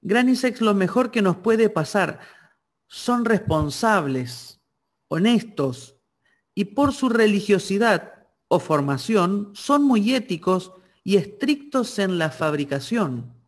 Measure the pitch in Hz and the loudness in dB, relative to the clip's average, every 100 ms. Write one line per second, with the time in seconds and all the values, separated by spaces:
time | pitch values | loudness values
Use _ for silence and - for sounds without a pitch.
0 | 185 220 247 254 254 247 220 202 180 240 | 0 0 2 2 0 0 0 2 2 0
1 | 247 240 196 175 220 220 220 214 156 208 | 0 0 0 0 0 2 2 0 -2 -2
2 | 180 - - - _ _ _ _ _ - | -2 -4 -20 -20 _ _ _ _ _ -10
3 | - 240 226 214 - 156 151 139 233 202 | -2 0 2 0 2 0 0 -2 2 2
4 | 147 131 123 - - - _ _ _ _ | 0 -4 -6 -12 -20 -20 _ _ _ _
5 | _ 160 208 240 - - 139 123 - _ | _ 0 2 2 0 -4 -4 -4 -14 _
6 | _ _ _ _ _ - 196 - 285 - | _ _ _ _ _ -6 -4 0 0 2
7 | 262 233 220 208 208 196 - 196 233 180 | 0 4 4 2 2 0 0 0 2 0
8 | - - _ _ _ 170 - 151 139 135 | -2 -20 _ _ _ -2 0 -2 0 -4
9 | - 214 175 202 202 - - 285 285 233 | 0 0 0 -2 -6 -14 -2 2 4 2
10 | 208 262 - 170 180 185 180 - _ _ | 2 -2 -4 -4 0 -2 -2 -20 _ _
11 | - 196 - - 277 285 - 269 240 - | 0 0 0 -6 -2 -2 -2 -4 -4 -2
12 | 190 180 160 - 156 147 143 139 139 233 | -2 0 -2 -2 -2 -2 -4 -4 -4 -2
13 | 160 120 120 - | -2 -4 -12 -20